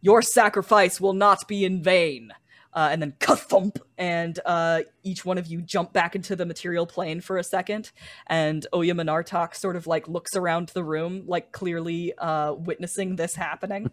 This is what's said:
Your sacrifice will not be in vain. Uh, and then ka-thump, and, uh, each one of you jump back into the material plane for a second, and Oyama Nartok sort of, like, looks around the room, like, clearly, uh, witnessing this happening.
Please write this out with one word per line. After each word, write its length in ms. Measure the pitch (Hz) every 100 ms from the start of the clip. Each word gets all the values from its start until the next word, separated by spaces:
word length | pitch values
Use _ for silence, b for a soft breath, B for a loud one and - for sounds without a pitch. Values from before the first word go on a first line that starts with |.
Your 200 | 180 226
sacrifice 760 | 247 - 214 208 185 214 185 -
will 140 | 196
not 340 | 190 202 196 -
be 180 | 202 196
in 160 | 185
vain. 500 | 165 185 165 131 113 98 b b b -
Uh, 140 | 156
and 80 | 156
then 100 | 151 135
ka-thump, 580 | - 302 - 196 190 - - _
and, 400 | 180 170 170 170 -
uh, 340 | 170 165 165 - _
each 200 | 196 185
one 140 | 175 185
of 80 | 170
you 160 | 165
jump 320 | 170 196 185
back 220 | - 170 196
into 200 | 175 190
the 80 |
material 440 | 175 170 175 175 170
plane 340 | - 175 160
for 160 | - 190
a 60 |
second, 480 | 175 190 185 208 214 _ B B B
and 400 | 165 156 156 -
Oyama 300 | 175 170 175
Nartok 500 | 160 156 170 180 170
sort 220 | - 196 180
of, 100 | 160
like, 220 | 165 156
looks 280 | 170 - 196
around 340 | 180 165 175
the 140 | -
room, 400 | 165 156 165 185 170
like, 240 | 180 165
clearly, 680 | - 185 170 165 170 170 -
uh, 360 | 170 156 151
witnessing 600 | 147 165 170 175 - 190 185
this 200 | 165 -
happening. 560 | 170 156 190 202 214